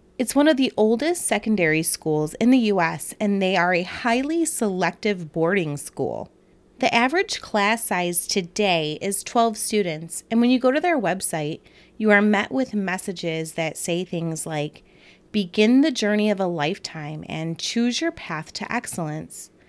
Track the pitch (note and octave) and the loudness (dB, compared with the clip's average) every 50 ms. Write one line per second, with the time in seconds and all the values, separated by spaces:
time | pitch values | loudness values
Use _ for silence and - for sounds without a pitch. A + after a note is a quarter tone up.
0 | _ _ _ - A#3+ - - C#4 D4 D#4+ D4+ C4 C4 - - - G#3+ A3 A#3 A3+ | _ _ _ -4 -4 0 2 4 6 6 6 4 2 0 2 2 2 4 2 2
1 | D4 E4 F4 - - - G#3+ G#3 - A3 G#3+ F#3+ E3+ D#3 D#3 D#3 D#3+ - - - | 0 0 -2 -2 -2 -2 -2 -2 0 0 2 2 4 4 2 2 0 0 -4 -2
2 | - D#3+ D3+ D3+ D3+ D3+ - - A3+ B3 C4 B3+ A3+ G#3 G3 F#3 E3 E3 E3+ D3+ | -2 0 0 0 0 -2 -2 0 4 6 6 6 6 4 4 2 2 0 0 -4
3 | - - - - G#3+ G3+ G3+ G3 F#3+ F#3 F#3+ F3 F3 F3+ F#3 E3+ F#3 F3+ - - | -6 -8 -4 -2 0 0 2 2 2 2 2 2 4 4 2 2 0 -2 -6 -4
4 | - A#3 A#3 B3+ C4+ D4 E4 E4+ D#4+ - - - A#3 G3+ F#3 F#3 F3 E3+ - - | 0 0 0 0 0 0 0 0 0 0 -2 -2 -2 -2 0 0 0 -2 -2 -2
5 | - G#3+ G3+ F3+ E3+ D3 - E3 D#3+ E3+ G3+ G3 E3 D3+ C#3+ D3 - - - - | -2 -2 -2 -2 -6 -6 -2 0 0 2 2 0 0 -2 -4 -6 -8 -8 -6 -4
6 | C3 - A1 A1 - - _ _ _ _ _ _ _ _ _ - C4 - - A#3 | -4 -4 -4 -6 -10 -12 _ _ _ _ _ _ _ _ _ -2 -2 0 2 2
7 | B3 C4 D#4 F#4 G4 - - - - - - G#3 G3+ G#3 A#3 A3+ - - G3+ F3+ | 2 2 2 0 -2 -2 -6 -10 -8 -4 -2 0 0 0 0 -2 -2 -2 -2 -2
8 | F3+ F3 F3 - - - - G3+ F3 E3+ - - G#3 F#3+ F3 E3 D3+ D3+ D3+ - | -2 0 -2 -2 -2 -2 -2 -4 -4 -4 -2 0 0 2 2 2 0 -2 -4 -4
9 | - G3 G3 - - - - A#3 A3+ A#3 G#3+ - - - A3 G#3 F#3+ F3 D3+ D#3 | -4 -4 -4 -6 -6 -2 0 2 2 2 0 -4 -4 -2 0 0 0 0 -4 -6
10 | E3+ E3+ - - - - G#3+ A#3 A#3+ B3 C4 B3 C4 B3+ C4+ D4+ E4 F4 E4 C4 | -8 -10 -10 -10 -6 0 2 4 4 4 4 4 4 2 2 2 2 2 0 2
11 | G3 E3 F#3 F#3+ - - - D#3 D3+ D3+ E3 - - - - - - _ _ - | 0 0 -2 -2 -4 -4 -4 -4 -4 -4 -6 -8 -12 -20 -20 -20 -20 _ _ 0
12 | G#3+ G#3 G#3 G3+ G#3 G#3 G#3 G3 G#3+ - - C4+ B3+ - G#3+ G#3 F#3+ F3+ F#3 F#3 | 4 6 6 6 6 6 4 2 2 0 -2 -2 -2 -2 -2 -4 -4 -4 -4 -4
13 | - G#3 F3+ E3+ - E3 D#3+ D#3+ D#3+ D#3 - E3+ D#3+ D#3 - - - - E3+ F3 | -6 -8 -8 -6 -4 -4 -4 -4 -4 -6 -4 -4 -4 -4 -4 -6 -4 -2 -2 -2
14 | F#3 - F3+ E3 E3 E3 D#3+ D#3+ - E3+ D#3 D3+ D3 D3+ - - - _ _ _ | -2 -4 -4 -4 -4 -4 -4 -6 -6 -6 -4 -4 -4 -6 -8 -14 -20 _ _ _
15 | - - - _ _ _ - G#3 G3 F3 - G#3+ G#3+ A3+ B3+ C4+ D4 D#4+ B3 - | -20 -20 -20 _ _ _ -4 -4 -4 0 2 4 4 6 6 6 4 4 2 0
16 | G#3+ G#3 G#3 G#3+ G#3 G#3+ G3+ F#3 F#3+ F3 F3 D#3+ C#3+ D#3+ G3+ - - - - D#3+ | 0 0 2 2 2 2 0 0 0 -2 -2 -2 -2 -2 -2 -4 -8 -12 -12 -12
17 | D3 D3+ D#3 D3+ - - - D#3 D#3+ E3 E3 - - - - A#3 A#3+ B3 A#3+ - | -10 -10 -10 -12 -10 -8 -8 -6 -4 -6 -6 -6 -6 -4 0 0 0 0 0 -2
18 | D#4+ E4+ E4 - - - D#3+ D#3 D#3+ - - - - - - - - - - F#3 | -2 -4 -4 -6 -8 -8 -8 -8 -8 -10 -12 -10 -6 -6 -4 -4 -4 -6 -6 -6
19 | E3 D3+ D3+ D#3 E3 - - - - - _ _ _ | -6 -6 -6 -8 -10 -10 -12 -14 -14 -16 _ _ _